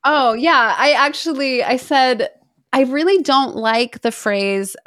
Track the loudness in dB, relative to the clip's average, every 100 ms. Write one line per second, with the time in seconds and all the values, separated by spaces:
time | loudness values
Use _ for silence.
0 | 0 2 2 2 2 2 2 2 2 2
1 | 0 -2 -6 -4 -2 -2 0 -2 0 2
2 | 2 0 -4 _ _ _ _ 0 0 0
3 | 2 2 2 0 0 -2 -2 0 -2 -4
4 | -6 -4 -4 -2 -2 -2 -6 -12